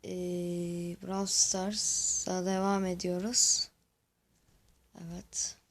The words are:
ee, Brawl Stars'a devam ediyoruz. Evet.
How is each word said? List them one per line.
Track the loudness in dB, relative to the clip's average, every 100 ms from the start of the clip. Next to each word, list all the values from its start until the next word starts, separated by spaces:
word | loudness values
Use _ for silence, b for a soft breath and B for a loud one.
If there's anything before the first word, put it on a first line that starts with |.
| -8
ee, | -6 -4 -2 -2 -2 -2 -4 -6 -8
Brawl | -6 -2 2
Stars'a | 4 4 2 -2 0 0 0 0 0 0 0 0
devam | 2 2 2 0
ediyoruz. | -2 -2 -2 0 4 4 4 0 _ _ _ _ _ _ _ _ _ _ _ _ -16
Evet. | -12 -12 -8 -4 -4 -6 _